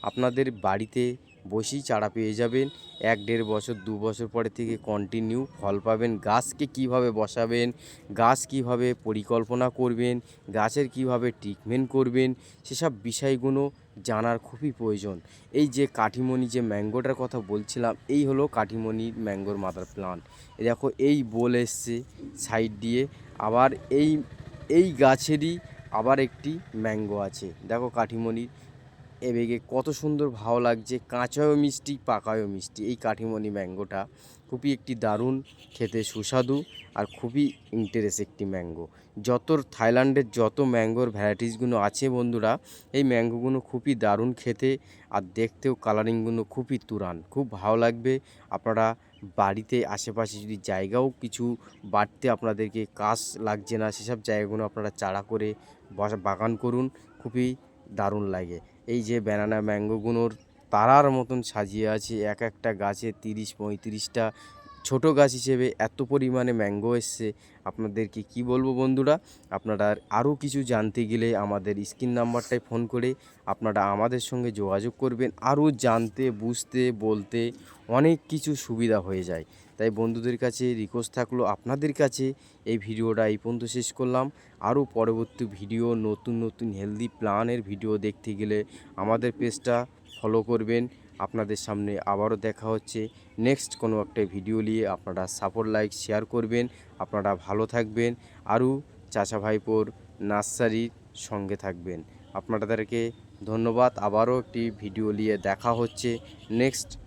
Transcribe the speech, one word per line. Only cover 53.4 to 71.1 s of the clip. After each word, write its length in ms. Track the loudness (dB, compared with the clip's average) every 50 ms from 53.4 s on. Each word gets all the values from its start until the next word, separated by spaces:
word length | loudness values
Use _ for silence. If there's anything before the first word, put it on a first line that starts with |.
| -2
লাগছে 280 | -2 -2 -2 -4 -4 -2 -2
না, 60 | -2 -2 -4
সেসব 240 | -6 -6 -6 -8 -6 -2 -2
জায়গাগুলো 320 | 0 0 0 -2 -2 -4 -4 -4
আপনারা 200 | -4 -4 -6 -6 -6 -4
চারা 200 | -4 -2 -2 -4 -4 -4
করে 180 | -4 -2 -2 -4 -6 -8 -14 -20 -20 _ -20 -16 -4
বসা-, 260 | -4 -2 -2 -2 -2 0
বাগান 240 | -2 0 0 0 -2 0 0 -2
করুন, 220 | -2 0 0 -2 -2 -6 -10 -20 -20 -20 -12
খুবই 260 | -12 -6 -2 0 0 0 -2 -6 -12 -20 _ -20 -20 -12 -4
দারুণ 280 | -2 0 0 0 0 -2 -2 -4
লাগে। 240 | -4 -6 -8 -10 -14 -14 -18 _ -18 _ -2 -2
এই 80 | -2 0
যে 100 | 0 -2 -2 0
ব্যানানা 320 | 0 0 0 0 0 0 0 0 0
ম্যাঙ্গোগুলোর 640 | 0 0 0 -2 -2 -2 0 0 2 2 2 0 -2 -6 -20 _ _ -20 -6 _
তারার 360 | 2 4 8 10 10 10 8 8 4
মতন 220 | 2 0 0 -2 -4 -4 -4
সাজিয়ে 360 | -2 -4 -4 -2 -2 0 0 2 0
আছে, 200 | 0 -2 -4 -4 -2 -2 -2
এক 80 | -2 -2 -4 -6
একটা 200 | -6 _ -2 -2 -2 0
গাছে 260 | -2 -2 -2 -2 -4 -6 -6 -6 -8
তিরিশ 260 | -8 -6 -6 -8 -10 -8 -6
পঁয়ত্রিশটা, 640 | -6 -6 -6 -6 -8 -8 -8 -6 -8 -4 0 0 0 0 -2 -8 -20 -20 -20 -20 -20 -20 -20 -12 -4
ছোট 160 | 0 0 4 4 4 8
গাছ 140 | 8 8 6 6 -2
হিসেবে 280 | 0 0 2 2 2 0 0 0 -2
এত 120 | -2 -2 -6 -4 0
পরিমাণে 420 | 0 2 2 2 0 0 0 0 0 0
ম্যাঙ্গো 300 | 0 0 -2 -2 0 0 0 0
এসছে, 260 | -2 -4 -8 -6 -6 -6 -6 -8 -18 -20 -20 -12 _ -10
আপনাদেরকে 520 | -6 -4 -6 -4 -2 -4 -4 -4 -6 -12 -12 _
কি 80 | -8 -6 -2 0
বলবো 200 | 0 2 2 0 0 2
বন্ধুরা। 340 | 2 2 4 4 4 4 4 2 _ -14 -20 -20 -14 -8 -8
আপনারা 300 | -6 -2 -2 0 2 2 2 2 0 -4 -2 0
আরও 140 | 2 2 2 0 0 -4
কিছু 160 | -4 -4 -4 -2 0
জানতে 300 | 0 0 0 0 0 -2 -2 0